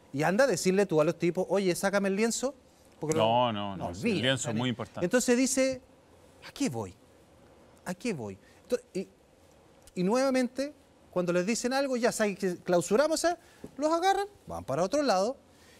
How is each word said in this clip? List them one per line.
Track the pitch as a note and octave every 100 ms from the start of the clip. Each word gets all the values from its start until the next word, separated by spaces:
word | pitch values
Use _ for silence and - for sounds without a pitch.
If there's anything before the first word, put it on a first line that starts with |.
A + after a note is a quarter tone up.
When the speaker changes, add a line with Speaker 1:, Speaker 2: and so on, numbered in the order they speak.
| -
Speaker 1:
Y | C3+
anda | D#3 G3+ C4+
a |
decirle | F3 F#3 F#3 G3+
tú | D#3
a |
los | D#3 E3
tipos, | E3+ F3 F#3
"Oye, | F#3+ F#3+ E3
sácame | G3 G3+ G3
el | G3
lienzo", | A#3 A3 B3+ D4+ - - - -
porque | D3+ D#3
Speaker 2:
No, | A2 A#2+ B2
Speaker 1:
lo-, |
Speaker 2:
no, | G#2 G2+ F#2+
no, | F#2
sí, | F2+ F#3+
el |
Speaker 1:
olvida, | F#3
Speaker 2:
lienzo | B2+ C3+
es | -
Speaker 1:
¿vale? | A2+
Speaker 2:
muy | B2+
importante. | A#2 A2 - F3+
Speaker 1:
Entonces | B3 - A#3+
dice, | C4 - C4 B3+ - - _ - - - -
"¿A |
qué | - B3+
voy? | A#2 G2 - - - _ - - - - - -
¿A |
qué | F#3 B3
voy?". | E3 G#2 F#2+ - - -
Ento-, | B3 -
y, | F#3 - - _ _ - - - _ -
y | -
nuevamente, | F3+ B3 C4+ B3+ B3 - C#4+ - _ _ -
cuando | F3+ F3
les | F3 F3+
dicen | A#3 B3
algo, | C4 C#4 B3
ya | A#3
saben | - G#3+ F#3+
que | F#3+ F3
clausuramos, | - F3 E3 G#3+ D4+ D#4 E4
¿eh? | F4 - - - -
Los | D4+
agarran, | E4+ F#4+ G4 G4+ - -
van | E3
para | - C#3
otro | F#3+ C#4+
lado | C#4+ F#3 G#3 C4+ - - - -